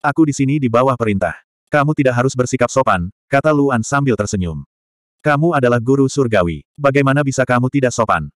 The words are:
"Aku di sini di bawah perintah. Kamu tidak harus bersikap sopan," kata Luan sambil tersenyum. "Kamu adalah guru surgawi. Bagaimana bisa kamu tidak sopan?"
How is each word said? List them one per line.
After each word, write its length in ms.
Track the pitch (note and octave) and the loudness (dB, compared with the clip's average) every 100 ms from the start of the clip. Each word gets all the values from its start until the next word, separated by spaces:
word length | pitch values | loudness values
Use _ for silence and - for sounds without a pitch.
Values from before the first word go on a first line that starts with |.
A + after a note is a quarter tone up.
| D3 | -4
"Aku 240 | C#3+ D#3 | 0 0
di 40 | C#3 | 2
sini 260 | C3+ D3+ | -2 0
di 80 | C3 | 0
bawah 240 | A#2 C3 | 2 2
perintah. 480 | B2 A2 G2+ F2+ - _ _ _ | 0 -2 -2 -4 -8 _ _ _
Kamu 240 | D3 C#3+ D#3 | 0 0 0
tidak 240 | C3+ B2 | 0 2
harus 160 | C3 B2+ | -2 -2
bersikap 320 | B2 C3 A#2+ | -2 0 0
sopan," 400 | - B2+ F#2+ F2 - _ | 0 0 0 -4 -10 _
kata 240 | C#3 D#3 | 0 2
Luan 320 | D3+ C#3 B2 | 2 2 0
sambil 320 | A2+ C#3+ C#3 | -2 -2 0
tersenyum. 480 | A2 G2+ G#2 F2 D2+ C#2 _ _ _ _ _ D3+ | -2 -2 -4 -4 -6 -14 _ _ _ _ _ -2
"Kamu 320 | C#3+ E3 D3+ | 0 2 2
adalah 240 | B2 A#2+ | 2 0
guru 240 | A2+ C3+ C3+ | 2 2 2
surgawi. 560 | - B2+ G#2 F2 D#2 - - | 0 0 2 0 -4 -12 -2
Bagaimana 480 | C#3+ C3+ C#3 C#3 C#3+ | 0 2 2 2 0
bisa 160 | C3 | -2
kamu 240 | B2 B2 B2 | 0 0 0
tidak 240 | C#3+ C3 A#2 | 0 -2 0
sopan?" 320 | A2 F2 D2 | -2 -2 -4